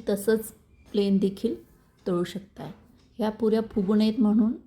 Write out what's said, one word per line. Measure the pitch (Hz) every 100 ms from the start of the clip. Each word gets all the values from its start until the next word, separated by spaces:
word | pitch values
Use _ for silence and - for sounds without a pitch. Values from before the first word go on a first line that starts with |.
| -
तसंच | 202 226 220 220 - _ - -
प्लेन | 202 202 196
देखील | 196 196 226 - - _ _ _ 202
तळू | 175
शकताय. | 175 190 - - 147 - - _ _ -
ह्या | 214
पुऱ्या | 214 220 220 220
फुगू | 220 185
नयेत | 214 220 220
म्हणून | 214 214 214 320